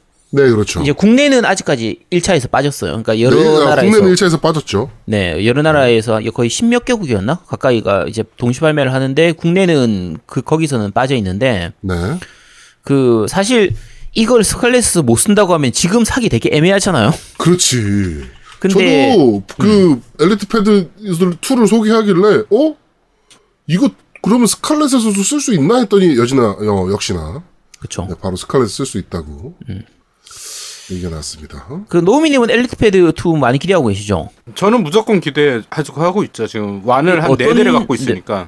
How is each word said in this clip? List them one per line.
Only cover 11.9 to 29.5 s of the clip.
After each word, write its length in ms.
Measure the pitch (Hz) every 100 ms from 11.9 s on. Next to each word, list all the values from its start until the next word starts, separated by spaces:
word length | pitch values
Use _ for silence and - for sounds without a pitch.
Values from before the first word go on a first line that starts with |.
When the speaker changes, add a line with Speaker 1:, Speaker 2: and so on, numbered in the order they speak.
| 87 90 175 - - - - - _
Speaker 2:
그, 460 | - 139 127 117 101
사실 460 | 190 202 240 202 110 - - -
이걸 300 | - 226 247
스칼렛에서 600 | 190 - 240 247 - 175
못 140 | 127 117
쓴다고 360 | - 202 185
하면 180 | 170 135
지금 320 | - 170 233
사기 260 | 220 262 220
되게 200 | 117 -
애매하잖아요. 600 | 147 170 196 196 151 107 165 - -
Speaker 1:
그렇지. 840 | 165 180 - 127 104 101 92 73 65 - - -
Speaker 2:
근데 540 | 190 196 180 - 269
Speaker 1:
저도 320 | 220 131 101 - -
그 80 | 202
Speaker 2:
음. 360 | 208 180 127 - -
Speaker 1:
엘리트 280 | 160 208 202
패드 420 | 226 202 208 170 190 214 165 185 165
투를 260 | - 262 208
소개하길래, 760 | 226 214 226 208 170 208 196 214
어? 260 | 226 311 294 _ _ _ _ _ - _ _ -
이거 220 | 175 254 - _ -
그러면 240 | 185 247 226
스칼렛에서도 760 | - - 302 302 262 220 196
쓸 180 | 196 294
수 140 | 277
있나 240 | 185 143 247
했더니 380 | 220 202 180 123
여지나, 240 | 120 135 113 95
어, 300 | 107 98 92
역시나. 520 | 101 - 90 78 120 - _ _ -
Speaker 2:
그쵸. 280 | - - 104
Speaker 1:
네, 60 | 87
바로 160 | 95 92
스칼렛 320 | - 139 110
쓸 160 | - 135
수 120 | 98
있다고 560 | 82 90 76 73 117